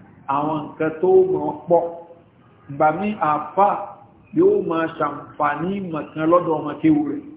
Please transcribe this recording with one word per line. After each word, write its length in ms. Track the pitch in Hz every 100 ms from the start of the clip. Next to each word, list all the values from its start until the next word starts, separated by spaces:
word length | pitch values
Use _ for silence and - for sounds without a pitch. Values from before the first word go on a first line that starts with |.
| - -
àwọn 360 | - 143 151 151
nǹkan 300 | 143 - 156 -
tó 120 | 185
mọ̀ 460 | 190 185 151 151 151
pọ̀. 200 | - 170 170 - - - _ _ _ _ -
Ìgbà 200 | 143 156
mí 180 | 165 208 208
àfá 500 | 156 151 156 185 202 175 - - - _ _
yóò 220 | 151 190 208
máa 240 | 180 165 160
ṣàǹfààní 840 | - 147 143 - - 147 147 175
ìmọ̀ 280 | 202 185 156 143
kan 200 | 156 160
lọ́dọ̀ 280 | 175 160 156
ọmọ 160 | 143 139
kéwú 260 | 160 147 -
rẹ̀. 180 | - -